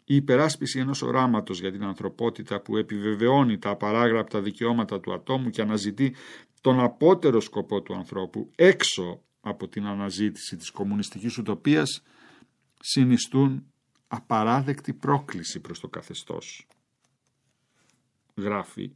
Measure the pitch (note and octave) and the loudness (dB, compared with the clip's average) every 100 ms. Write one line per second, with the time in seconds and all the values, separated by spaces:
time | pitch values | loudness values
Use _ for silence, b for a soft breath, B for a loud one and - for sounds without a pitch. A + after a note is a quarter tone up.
0 | _ C#3+ C#3 B2+ D3+ D3+ C3+ C3 C3 C#3 | _ 2 4 4 4 0 -6 -4 -4 -4
1 | B2 B2 B2+ A2 G#2 F#2+ F#2+ G2 G2+ F#2+ | -2 2 2 2 -2 -6 -6 -6 -8 -6
2 | G2+ - A#2 A2+ G#2 G2+ - G#2+ G#2+ G#2 | -8 -4 -4 -4 -8 -8 -4 -4 -2 -4
3 | G#2 G#2+ A#2 C#3 C3 G#2 G2+ G2+ G#2 A2 | -4 0 4 6 4 2 -2 -4 0 2
4 | A#2+ A2+ G#2+ G#2+ G2+ G2+ A#2 A#2 G#2 G2+ | 2 2 0 -4 -4 -2 0 0 -2 -4
5 | F2 F#2 - C3 B2 G#2+ G#2+ G#2+ G2+ G2+ | -6 -8 -4 -2 -2 -2 -2 0 -4 0
6 | C3+ B2+ B B B _ C3+ B2+ B2 - | -2 -2 B B B _ 2 4 4 4
7 | D#3 F#3 D#3 A2+ G2 - G2 G2+ - F#2 | 4 6 4 2 0 -6 -4 -4 -4 -10
8 | F2 F#2+ F#2 A2+ - - F3 F3+ - - | -8 -8 -6 -8 -12 4 6 6 0 -2
9 | F2+ E2+ _ _ G#2+ G2+ F#2 - G#2 G2+ | -6 -10 _ _ -10 -8 -8 -8 -8 -6
10 | G2+ F#2 G#2+ G#2 - F2+ - - G2+ G2+ | -6 -2 -2 -4 -12 -12 -14 -6 -4 -2
11 | G2+ G2+ A2+ A#2 G#2+ G2 - D3+ D3 - | -4 -6 -8 -6 -6 -2 2 2 2 -4
12 | b b b b b _ _ _ - - | b b b b b _ _ _ -4 2
13 | B2+ A#2+ - C3 C#3 C3+ - _ _ _ | 4 4 2 2 2 0 -10 _ _ _
14 | _ A2+ - A2 G#2+ B2+ C3+ C#3 - - | _ -12 -2 0 2 2 0 -4 -6 -6
15 | - C#3+ C#3+ F2+ E2 F2 - E2 - E2+ | 0 0 0 -10 -10 -12 -12 -14 -14 -14
16 | - E2+ - E2 - - - _ _ _ | -14 -16 -10 -12 -12 -18 -20 _ _ _
17 | _ _ _ _ _ _ _ _ _ _ | _ _ _ _ _ _ _ _ _ _
18 | _ _ _ - G2+ G#2 - - G2 | _ _ _ -8 -4 -4 -6 -10 -12